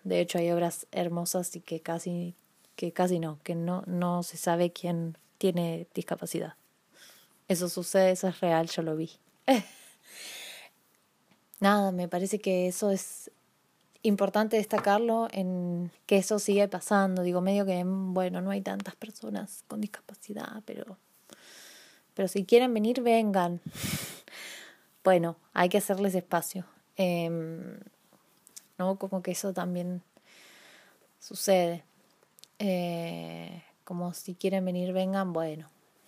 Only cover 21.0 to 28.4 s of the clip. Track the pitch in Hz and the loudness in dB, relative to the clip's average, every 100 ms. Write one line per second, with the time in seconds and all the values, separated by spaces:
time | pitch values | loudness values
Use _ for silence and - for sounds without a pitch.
21 | _ _ _ - - - - - - - | _ _ _ -20 -20 -20 -20 -20 -20 -20
22 | _ - 190 196 185 240 254 226 214 247 | _ -2 -2 0 6 6 6 2 0 2
23 | 240 226 220 190 175 175 - - - - | 4 4 4 2 0 -2 -10 -10 -6 -6
24 | - - - - - - - - _ _ | -6 -14 -18 -16 -16 -16 -18 -20 _ _
25 | 190 180 170 165 _ - 180 202 202 190 | 4 6 4 -4 _ 2 2 2 0 0
26 | 202 180 - 175 - 185 - _ _ - | 2 0 0 -2 -2 -10 -14 _ _ -2
27 | 180 170 165 165 160 165 - - - _ | 0 0 -2 -4 -6 -10 -12 -14 -20 _
28 | _ _ _ _ | _ _ _ _